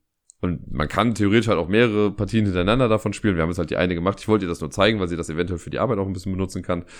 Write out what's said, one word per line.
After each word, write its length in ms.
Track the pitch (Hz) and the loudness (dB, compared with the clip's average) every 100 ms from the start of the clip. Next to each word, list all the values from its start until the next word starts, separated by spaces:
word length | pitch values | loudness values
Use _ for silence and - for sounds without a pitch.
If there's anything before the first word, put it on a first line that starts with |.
| _ _ _ - | _ _ _ -6
und 300 | 90 76 - | -4 -4 -6
man 160 | 64 76 | -4 -2
kann 300 | 92 117 101 | 0 0 2
theoretisch 320 | 101 113 110 | 4 4 4
halt 100 | 85 | 0
auch 80 | 82 | 2
mehrere 460 | 107 120 104 104 | 4 4 2 0
Partien 320 | 95 95 110 | 0 -2 0
hintereinander 440 | 104 90 90 123 123 | 2 2 2 2 2
davon 240 | 107 107 | 2 0
spielen. 220 | - 107 | -2 0
Wir 80 | 85 | 2
haben 60 | 82 | 0
jetzt 100 | 90 | -2
halt 120 | 80 | -2
die 60 | - | 0
eine 200 | 90 85 | 0 0
gemacht. 240 | 90 101 | -2 -2
Ich 80 | - | 2
wollte 160 | 107 | 2
ihr 40 | 90 | 2
das 120 | 82 | -4
nur 100 | 76 | -4
zeigen, 300 | 101 101 110 | 2 2 2
weil 80 | 90 | -2
sie 80 | 85 | -4
das 120 | 82 | -4
eventuell 300 | 80 87 87 | -2 -2 -4
für 120 | - | -6
die 100 | 65 | -2
Arbeit 180 | 113 104 | -2 0
auch 80 | 98 | -2
ein 60 | |
bisschen 180 | 92 95 | -4 -4
benutzen 320 | 92 92 95 | -4 -4 -4
kann. 220 | 87 87 85 | -4 -4 -6